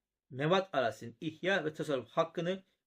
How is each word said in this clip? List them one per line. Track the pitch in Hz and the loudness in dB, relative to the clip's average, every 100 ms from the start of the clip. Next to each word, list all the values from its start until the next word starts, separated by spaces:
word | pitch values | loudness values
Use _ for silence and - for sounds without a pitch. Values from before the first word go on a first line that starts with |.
| _ _ _ | _ _ _
mevat | 127 151 190 190 | -2 2 4 2
arazisinin | 139 117 - 117 113 | 2 0 -2 -10 -8
ihya | 160 151 175 190 | -8 -4 0 0
ve | 151 | 0
tasarruf | 151 151 135 113 | -4 -2 -2 0
hakkını | - 165 - 170 190 - _ | 0 0 0 -2 -4 -8 _